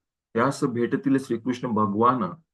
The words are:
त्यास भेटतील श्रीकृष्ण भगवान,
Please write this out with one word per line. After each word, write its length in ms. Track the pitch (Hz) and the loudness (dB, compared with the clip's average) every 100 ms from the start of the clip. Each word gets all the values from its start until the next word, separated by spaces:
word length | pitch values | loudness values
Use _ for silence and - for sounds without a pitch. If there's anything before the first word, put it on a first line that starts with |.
| _ _ _ | _ _ _
त्यास 300 | 113 131 139 | 0 0 0
भेटतील 540 | 139 120 117 135 139 135 | -2 0 0 0 2 0
श्रीकृष्ण 480 | - 113 120 123 127 | 0 -4 -2 -4 -2
भगवान, 560 | 107 104 101 120 127 90 85 _ | 0 0 2 2 2 -2 -8 _